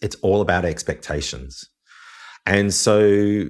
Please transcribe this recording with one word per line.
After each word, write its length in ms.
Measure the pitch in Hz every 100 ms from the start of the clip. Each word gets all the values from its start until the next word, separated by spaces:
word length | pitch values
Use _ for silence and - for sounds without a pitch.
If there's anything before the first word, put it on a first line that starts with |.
it's 140 | 104 -
all 240 | 95 101
about 240 | 95 87 87
expectations. 1000 | - - - - 73 - 62 65 - - _ _ - - - - - -
And 280 | 101 101
so 720 | - - 104 104 101 104 104 95